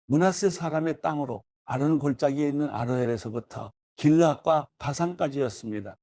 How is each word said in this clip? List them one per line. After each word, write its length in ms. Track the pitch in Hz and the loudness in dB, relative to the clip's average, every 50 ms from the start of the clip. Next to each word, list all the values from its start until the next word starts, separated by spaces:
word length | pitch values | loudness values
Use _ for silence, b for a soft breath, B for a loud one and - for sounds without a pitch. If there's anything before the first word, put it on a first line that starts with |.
| _ | _
므낫세 440 | - 131 156 180 190 180 - 202 190 | 0 2 4 4 2 2 2 0 0
사람의 520 | 180 - 170 160 151 156 160 160 156 - | 0 -2 -4 -4 -2 -2 -2 -2 -4 -2
땅으로 420 | - 165 156 147 139 123 117 101 - _ _ _ _ | -4 -4 -2 -2 -4 -6 -6 -10 -12 _ _ _ _
아른 360 | - 120 127 143 156 160 143 | -8 -4 0 2 2 2 2
골짜기에 480 | 147 147 131 - 151 139 139 147 151 143 | 2 0 0 2 0 0 2 0 0 0
있는 200 | 139 147 151 139 | 0 0 -2 -2
아로엘에서부터 1000 | 107 107 120 120 127 127 123 117 117 107 - 113 110 120 110 - - 113 107 104 - _ _ _ _ | -2 -4 -2 -2 0 0 0 0 -2 -2 -4 -6 -8 -8 -10 -10 -14 -14 -14 -14 -18 _ _ _ _
길르앗과 720 | - - 151 156 165 170 156 139 - - 165 160 151 139 - _ _ | 2 4 6 6 8 6 4 4 2 2 2 2 2 0 -4 _ _
바산까지였습니다. 1160 | - 135 139 - 170 175 180 170 175 143 135 143 135 120 - - - 113 107 104 98 98 - - | -8 -6 -2 -2 -2 -2 -2 -2 -4 -4 -2 -2 -4 -4 -4 -8 -8 -8 -8 -8 -8 -10 -14 -18